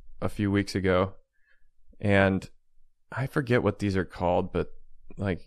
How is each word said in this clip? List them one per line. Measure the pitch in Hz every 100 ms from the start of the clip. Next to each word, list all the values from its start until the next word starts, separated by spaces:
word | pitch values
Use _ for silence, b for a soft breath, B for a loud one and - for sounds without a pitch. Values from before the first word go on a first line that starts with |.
| - -
a | 95
few | - 101
weeks | 101 98 98
ago, | 92 90 98 - - _ _ - - - - -
and | 101 98 98 95 - - _ - - _ -
I | - 135
forget | 156 123 123
what | 90 -
these | 101 95
are |
called, | 82 - 87 92 90
but, | 87 - - - - - -
like, | 101 87